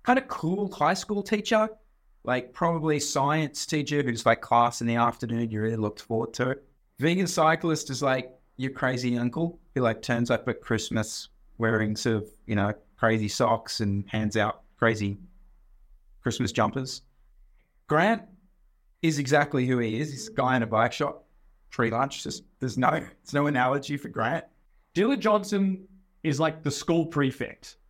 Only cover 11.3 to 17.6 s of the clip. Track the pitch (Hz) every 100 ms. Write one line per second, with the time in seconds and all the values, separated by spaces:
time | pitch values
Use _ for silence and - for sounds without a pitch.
11.3 | _ - - 113 110 110 107 123 110 -
12.3 | - - 104 101 107 _ _ 113 110 104
13.3 | - 117 110 - - 104 101 98 107 107
14.3 | 107 104 - _ - 117 104 101 98 -
15.3 | - - - _ - - - _ - 123
16.3 | 117 117 - 107 135 131 - _ _ _
17.3 | _ - _